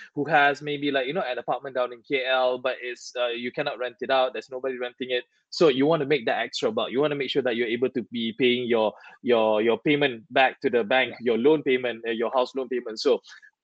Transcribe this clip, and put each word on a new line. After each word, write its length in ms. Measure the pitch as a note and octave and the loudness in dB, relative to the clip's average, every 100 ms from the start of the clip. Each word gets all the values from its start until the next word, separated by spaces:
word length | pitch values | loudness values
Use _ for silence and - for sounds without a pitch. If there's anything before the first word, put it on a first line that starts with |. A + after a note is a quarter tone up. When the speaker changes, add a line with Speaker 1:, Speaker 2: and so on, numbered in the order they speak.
| - | -12
Speaker 1:
who 100 | D3 C#3+ | -6 2
has 360 | D#3 C#3+ C#3+ | 4 4 2
maybe, 300 | D3 C#3+ D3 | -6 -4 -2
like, 160 | C#3 B2+ | 0 -2
you 60 | |
know, 100 | F3 C3 | -4 -4
an 120 | A#2+ | -6
apartment 360 | C#3 B2+ C#3 | -4 -6 -4
down 180 | B2+ B2 | -4 -4
in 80 | A#2+ | -6
K 240 | G#2+ C#3 C3 | -4 -2 0
L, 320 | C3 B2+ B2+ | 2 2 0
but 180 | B2+ A#2+ | -4 -4
it's, 320 | B2 A#2+ - B2 | -8 -12 -10 -4
uh, 80 | B2 | -4
you 240 | A#2 B2 | -2 -6
cannot 260 | D#3 C#3+ A2+ | -6 -6 -4
rent 160 | B2 A#2 | -8 -6
it 80 | B2 | 0
out, 240 | C3 C3 | 2 2
there's 160 | A2+ - | -2 -10
nobody 280 | B2+ C3+ B2 | -6 -6 -6
renting 320 | B2 - B2+ | -8 -8 -4
it. 140 | B2 - _ _ | -4 -6 _ _
So 160 | - E3 | 2 4
you 200 | C3 C#3+ | 4 2
want 160 | E3 | 2
to 40 | C#3 | 0
make 180 | D3 A2+ | 0 0
that 120 | A2 | -2
extra 320 | A#2 - B2 | -4 -4 -2
buck. 220 | A2+ F#2+ | -2 -2
You 80 | A#2+ | 0
want 100 | D3 | 0
to 60 | C#3+ | -2
make 140 | D3 | -4
sure 120 | C#3+ | -2
that 140 | B2 A#2 | 0 0
you're 100 | A#2 | -2
able 240 | A#2+ B2+ | 0 0
to 120 | B2+ A2 | -2 -6
be 220 | A#2+ A2+ G#2+ | -6 -4 0
paying 300 | B2 B2 A#2+ | 2 2 2
your, 240 | A#2 G#2+ - - - | 2 2 -2 -16 -6
your, 420 | A#2+ A#2 A2 G#2+ | 2 4 4 4
your 160 | A2+ A#2 | 2 2
payment 440 | D#3+ D3 C#3+ A#2 G#2 | 2 2 2 -2 -2
back 280 | C3 C3 - | 2 2 2
to 100 | C3+ | 0
the 140 | A#2 | 0
bank, 260 | G#2 C3 B2 - | 2 0 0 -2
Speaker 2:
Yeah. 140 | A#2+ | -2
Speaker 1:
your 60 | A2+ | 2
loan 260 | C#3 D#3 | 4 4
payment, 400 | C#3 B2+ B2 A2+ A2+ | 2 0 -2 -6 -6
uh, 60 | |
your 180 | A2+ A2+ | -4 -2
house 240 | C3 B2+ | 0 -2
loan 140 | C3+ B2 | -4 -6
payment. 320 | B2 A#2+ A2 | -6 -6 -2
So 200 | C#3+ A#2 - - - _ | 0 0 -2 -20 -20 _